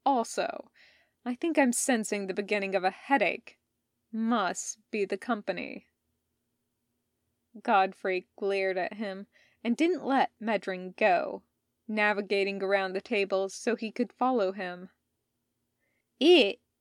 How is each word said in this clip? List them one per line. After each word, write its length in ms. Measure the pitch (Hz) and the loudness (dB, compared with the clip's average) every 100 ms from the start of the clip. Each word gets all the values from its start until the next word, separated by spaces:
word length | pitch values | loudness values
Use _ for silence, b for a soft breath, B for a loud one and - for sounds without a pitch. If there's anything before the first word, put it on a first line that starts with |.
| - | 0
also. 640 | 269 226 - - - - b b b b b | 0 0 -4 -4 -6 -14 b b b b b
I 120 | 247 | -10
think 240 | 247 339 311 | -4 0 4
I'm 160 | 262 | 4
sensing 520 | 233 - 240 214 208 190 | 2 0 0 0 -4 -4
the 80 | |
beginning 400 | 185 196 208 196 | -6 -2 -2 0
of 80 | 190 | 0
a 80 | 180 | 0
headache. 680 | 190 - 277 175 - - - _ _ _ _ _ | -2 0 2 2 -2 -10 -20 _ _ _ _ _
Must 680 | 220 226 233 180 - - - _ | -6 0 0 0 -2 -8 -12 _
be 140 | 214 | -4
the 140 | 196 196 | -2 -4
company. 680 | - 220 202 175 - - - _ _ _ _ _ _ _ _ _ _ _ _ _ _ _ _ 220 | -4 -4 -4 -6 -8 -12 -18 _ _ _ _ _ _ _ _ _ _ _ _ _ _ _ _ -8
Godfrey 640 | 226 208 190 190 196 185 - - | 2 4 4 0 -4 -2 -4 -6
glared 420 | 196 196 190 185 | -2 0 0 -2
at 160 | 175 | -4
him 320 | 208 214 190 202 b b b | -6 -10 -10 -14 b b b
and 140 | 226 233 | -2 2
didn't 260 | 330 349 | 2 0
let 300 | 226 269 202 _ | 0 2 0 _
Medren 560 | 214 208 196 185 185 - | -4 -2 -4 -8 -10 0
go, 460 | 214 175 - 196 - _ _ _ - | 4 4 0 -8 -14 _ _ _ -6
navigating 760 | 214 208 202 202 202 196 196 | 0 0 0 0 0 0 -2
around 320 | 190 196 190 | 0 0 0
the 80 | 190 | -4
tables 500 | - 220 196 190 196 | -4 -2 0 0 -2
so 240 | - - 226 | -4 -4 -4
he 140 | 220 | -4
could 200 | - 240 | -4 -6
follow 420 | _ 254 254 190 | _ 0 2 0
him. 360 | 196 180 180 185 _ _ _ _ _ _ _ _ _ _ _ _ _ | -2 -8 -10 -16 _ _ _ _ _ _ _ _ _ _ _ _ _
"It 400 | 294 349 202 - _ _ | 6 8 6 0 _ _